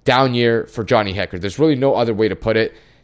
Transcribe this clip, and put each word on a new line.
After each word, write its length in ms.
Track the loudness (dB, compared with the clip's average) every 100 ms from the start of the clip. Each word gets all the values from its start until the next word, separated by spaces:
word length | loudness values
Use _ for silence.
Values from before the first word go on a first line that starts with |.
down 320 | 0 2 2 2
year 320 | 2 2 -2
for 160 | -6
Johnny 300 | 0 0 0
Hekker. 260 | -4 -6 -6
There's 180 | -8 0
really 180 | 0 2
no 200 | 0 0
other 180 | 0
way 140 | 0 0
to 80 | -2
put 220 | -2 0
it. 180 | -2 -6 _ _